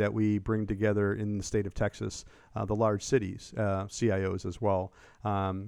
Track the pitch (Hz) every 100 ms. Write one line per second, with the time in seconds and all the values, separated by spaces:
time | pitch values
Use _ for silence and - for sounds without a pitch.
0 | 104 110 107 104 101 110 104 101 107 104
1 | 101 101 104 104 92 110 98 - 104 -
2 | 104 - - - - 110 104 107 110 104
3 | - 135 98 107 - - 104 95 101 -
4 | 113 95 95 95 98 87 104 95 92 -
5 | - - 107 101 98 95